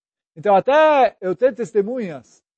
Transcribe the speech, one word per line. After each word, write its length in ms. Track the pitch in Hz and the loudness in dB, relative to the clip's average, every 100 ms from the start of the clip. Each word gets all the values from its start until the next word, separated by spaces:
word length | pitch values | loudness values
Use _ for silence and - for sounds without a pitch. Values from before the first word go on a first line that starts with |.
| _ _ _ 160 | _ _ _ -10
Então, 180 | 202 196 | 0 0
até 600 | 214 294 311 285 226 - | 2 2 4 4 0 -2
eu 160 | 185 180 | -8 -2
ter 180 | 254 | -2
testemunhas 880 | 226 208 214 196 254 196 139 _ _ _ | -2 -6 -4 -4 -6 -10 -12 _ _ _